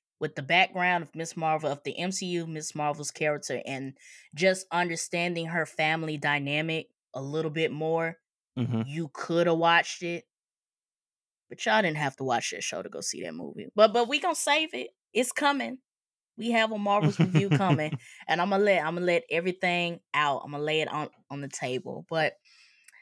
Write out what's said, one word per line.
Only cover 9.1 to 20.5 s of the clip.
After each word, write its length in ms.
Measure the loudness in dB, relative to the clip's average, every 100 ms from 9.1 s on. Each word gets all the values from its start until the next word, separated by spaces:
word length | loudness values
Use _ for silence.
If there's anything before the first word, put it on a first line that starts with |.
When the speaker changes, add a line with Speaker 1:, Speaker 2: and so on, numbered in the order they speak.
| -6 0 2 4
Speaker 1:
watched 480 | 4 6 6 4 -4
it. 220 | -8 -8 -12 _ _ _ _ _ _ _ _ _ _ _ -20
But 160 | -6 2
y'all 160 | 4
didn't 160 | 2 0
have 180 | -2 -2
to 80 |
watch 260 | 0 0 -2
that 100 | -6
show 200 | -6 -6
to 60 | -8
go 120 | -8
see 220 | -6 -6
that 100 | -8
movie. 320 | -8 -10 -12 -4
But, 180 | 6 6
but 160 | 6 0
we 120 | 0
gonna 140 | 0
save 380 | 0 2 2 0
it. 160 | -6 -10 _ _
It's 200 | -2 0
coming. 460 | 2 0 2 -2 -8 _ _ _ _ _ -8
We 140 | 0
have 200 | 2 2
a 60 | 0
Marvel's 420 | 2 4 4 4
review 300 | 4 4 4
coming, 420 | 4 4 2 0 -6 -12
Speaker 2:
<laughs> 160 | -10 -2
Speaker 1:
and 120 | 0
I'ma 160 | 2 4
let, 280 | 4 4
I'ma 160 | 2 0
let 240 | 2 2 2
everything 680 | -2 -2 -2 0 0 -2 -6 _
out. 280 | 0 0 0
I'ma 140 | -4